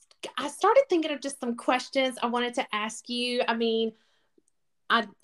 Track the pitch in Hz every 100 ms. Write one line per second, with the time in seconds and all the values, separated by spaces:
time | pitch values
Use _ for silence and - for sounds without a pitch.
0 | _ _ - - 277 - 392 539 554 349
1 | 311 277 277 - 240 240 - 254 - 269
2 | 262 247 240 240 240 254 - 214 220 -
3 | - 240 247 247 254 233 233 226 226 -
4 | _ _ _ _ _ _ _ _ - 226
5 | 214 -